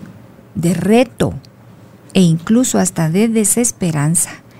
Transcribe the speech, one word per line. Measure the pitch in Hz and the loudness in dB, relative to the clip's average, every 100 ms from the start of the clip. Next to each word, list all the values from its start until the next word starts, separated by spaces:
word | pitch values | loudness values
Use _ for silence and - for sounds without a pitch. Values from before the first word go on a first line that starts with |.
| - - - - - | -8 -20 -20 -20 -12
de | 196 170 165 | -4 -2 0
reto | 190 226 254 - 117 131 - - - - - - - | 2 2 2 -2 -4 -4 -14 -20 -20 -20 -20 -20 -4
e | 190 | 2
incluso | 175 160 - 226 262 208 | 2 2 0 0 2 0
hasta | 185 - 160 | -2 -2 -2
de | 180 226 | 0 0
desesperanza, | 226 208 - 240 - 180 156 147 180 - - - - | 0 0 0 -2 -2 -2 0 0 0 -4 -10 -20 -20